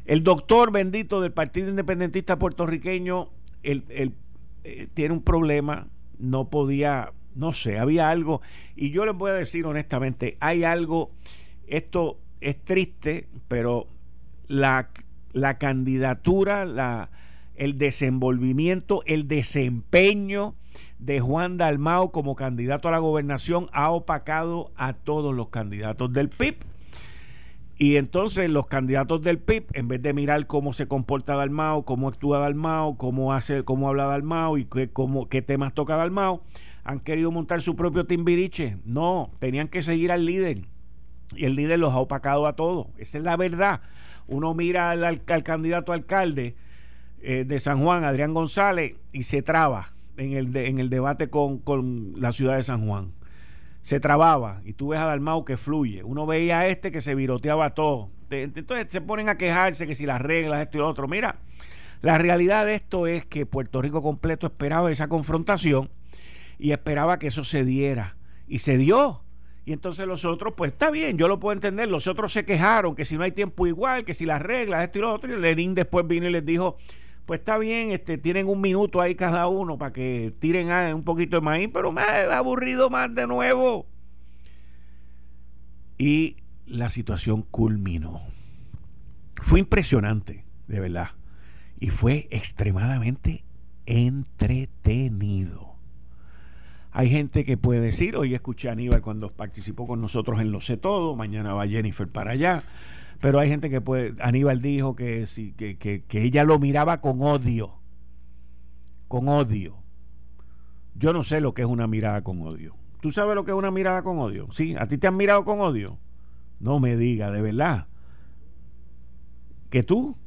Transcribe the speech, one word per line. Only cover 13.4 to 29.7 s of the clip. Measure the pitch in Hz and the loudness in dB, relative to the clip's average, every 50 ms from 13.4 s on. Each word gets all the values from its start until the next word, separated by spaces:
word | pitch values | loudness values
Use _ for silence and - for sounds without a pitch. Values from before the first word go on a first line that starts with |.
| - | -6
pero | - 123 120 117 120 120 120 - - - - - - - - - - - - - | -2 -2 0 2 2 0 0 -2 -6 -10 -12 -12 -12 -12 -12 -12 -12 -12 -12 -8
la, | - 139 139 139 135 131 131 127 - - - - - - - - - | -2 2 4 4 6 4 4 2 -2 -8 -12 -12 -12 -12 -12 -12 -6
la | - 127 135 139 135 | -2 0 2 2 0
candidatura, | 135 143 139 135 131 127 131 131 131 131 131 127 - - 175 185 196 196 196 202 202 190 | 0 0 0 0 2 0 0 2 2 2 0 0 0 2 4 4 4 4 4 2 0 -2
la, | 175 117 123 131 123 120 113 90 - - - - - - - - - - | -2 -2 -2 -2 -2 -2 -4 -6 -8 -10 -12 -12 -12 -12 -12 -12 -12 -6
el | - 139 143 143 | -2 -2 -2 0
desenvolvimiento, | 135 147 139 127 - 143 131 127 131 127 127 127 123 127 131 131 139 160 175 190 185 180 - 202 - - | 2 2 2 2 2 2 2 2 2 2 2 2 4 2 2 4 4 4 2 2 0 2 0 0 0 2
el | 160 156 156 147 139 | 0 0 0 2 0
desempeño | 156 147 120 - - 143 131 127 120 117 - - - 175 190 202 208 202 202 196 196 202 202 214 - - - - - - - - - - | 0 0 0 0 0 0 0 0 0 -4 -2 4 6 8 8 8 6 4 0 -2 -2 -2 -4 -4 -6 -10 -12 -14 -14 -14 -14 -14 -12 -10
de | 123 127 143 139 | -4 -2 0 0
Juan | 120 127 143 165 180 180 180 | 2 2 2 2 2 0 2
Dalmau | 175 175 156 147 139 147 160 175 185 185 185 | 2 4 4 4 4 2 4 4 4 4 2
como | - 165 139 139 135 | 2 -2 -2 -2 -2
candidato | - 135 131 123 117 120 127 139 143 - 170 | -2 -2 -2 -2 -2 0 0 0 0 2 2
a | |
la | 165 165 | 2 4
gobernación | 160 160 151 151 143 143 143 135 - - 170 175 180 - | 4 4 2 2 2 0 -2 -2 0 0 0 0 0 0
ha | - 143 147 160 | 0 2 2 4
opacado | 170 170 170 - 160 139 - - 156 160 165 170 170 170 - - - | 2 2 0 -2 -2 -2 -2 -2 -2 -2 -2 -2 -4 -4 -6 -8 -8
a | - 131 131 127 | -4 -4 -4 -4
todos | - - 147 151 151 147 143 135 | -4 -4 -2 0 0 0 0 0
los | 123 113 - | -2 -2 -4
candidatos | - 117 110 101 101 101 107 107 110 - 123 127 | -4 -4 -4 -4 -6 -4 -4 -4 -4 -2 -2 0
del | 123 139 143 143 | 2 2 0 0
pip. | - - 247 294 - - - - - - - - - - - - - - - - - - - - - - - - - | 0 0 0 0 0 -4 -10 -12 -12 -12 -12 -12 -12 -12 -12 -12 -12 -12 -12 -12 -12 -12 -12 -14 -12 -12 -12 -8 -2
Y | - 147 143 147 | 2 4 6 6
entonces | 143 139 127 - 180 202 220 190 190 185 165 | 6 4 2 0 0 0 0 0 0 2 2
los | 151 143 131 | 2 2 2
candidatos | - 139 135 131 127 135 135 135 - 165 160 | 2 0 0 2 2 2 2 2 2 0 0
del | 156 175 170 - | 2 2 0 0
pip, | - - 220 220 220 - | 2 0 0 0 0 -4